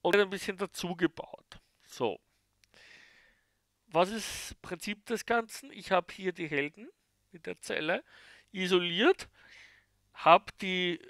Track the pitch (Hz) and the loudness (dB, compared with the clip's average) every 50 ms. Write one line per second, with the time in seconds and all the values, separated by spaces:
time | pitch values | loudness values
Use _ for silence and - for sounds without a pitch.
0 | - 175 180 202 208 190 196 185 - - 190 175 202 175 - - - 175 175 165 | 4 4 4 4 4 2 -2 -6 -6 -8 -6 -6 -6 -8 -6 -8 -6 -6 -2 0
1 | 175 156 _ - - - - - _ _ - - _ _ _ _ _ - - - | 0 0 _ -4 -14 -14 -16 -20 _ _ -20 -20 _ _ _ _ _ -20 -6 -4
2 | 131 107 85 - _ _ _ _ _ _ _ _ _ _ _ - - - - - | -4 -4 -4 -6 _ _ _ _ _ _ _ _ _ _ _ -20 -20 -20 -20 -20
3 | - - _ _ _ _ _ _ _ _ _ _ _ _ _ _ _ _ - 165 | -20 -20 _ _ _ _ _ _ _ _ _ _ _ _ _ _ _ _ 2 2
4 | 180 190 220 220 196 - - - - - - _ - - 180 165 - 202 208 208 | 2 2 0 -8 -8 -8 -10 -10 -12 -14 -16 _ -10 -12 -10 -8 -6 -8 -8 -8
5 | _ - 233 208 - - 233 233 226 220 - - - 277 - 214 - - 190 180 | _ -6 -6 -6 -2 -2 -2 -2 -2 -4 -14 -18 -18 -16 -18 -16 -2 2 2 2
6 | 170 - - - 190 185 175 - 175 151 156 143 143 147 _ 202 226 330 _ _ | 2 0 -14 -6 -6 -6 -4 -4 -8 -2 -2 -2 -2 -2 _ -12 -20 -20 _ _
7 | _ _ _ _ _ _ - 170 - 180 180 _ - - - - 156 156 185 247 | _ _ _ _ _ _ -20 -14 -12 -12 -12 _ -8 -6 -6 -4 -2 -2 -4 -4
8 | - _ - - - - - - _ _ - 190 185 180 190 180 175 175 175 180 | -6 _ -20 -20 -20 -20 -20 -20 _ _ -6 -6 -2 2 2 2 2 0 0 4
9 | 233 339 381 - - - _ - - - - - - - - _ _ _ _ _ | 4 4 4 2 -4 -18 _ -20 -20 -20 -20 -20 -20 -20 -20 _ _ _ _ _
10 | _ _ _ - - 156 170 - - - _ - 208 190 185 180 180 175 170 - | _ _ _ 2 8 8 8 8 8 0 _ -8 -4 -2 -2 0 0 -2 -2 -6
11 | - | -10